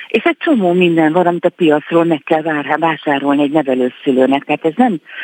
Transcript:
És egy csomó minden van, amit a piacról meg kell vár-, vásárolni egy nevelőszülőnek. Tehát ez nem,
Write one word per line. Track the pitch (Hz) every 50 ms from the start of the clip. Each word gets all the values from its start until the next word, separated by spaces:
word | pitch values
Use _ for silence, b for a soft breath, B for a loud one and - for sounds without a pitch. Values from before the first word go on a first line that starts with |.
| B B
És | B 226 -
egy | 339 320 -
csomó | - 339 302 226 190 175 175
minden | 185 180 170 165 165 160 156 156
van, | 180 175
amit | 175 175 170 -
a | 175
piacról | - - 180 156 147 151 - - 170 170 165
meg | 170 165 139 -
kell | - 170 156 151
vár-, | 165 156 147 139 135 151 147
vásárolni | 165 165 156 143 - 156 143 139 139 143 143 143 147
egy | 139
nevelőszülőnek. | 147 160 143 135 131 127 127 127 - - - 143 127 131 131 127 135 139 -
Tehát | - 151 147 -
ez | 160 156
nem, | - 254 247 190 151 B B B B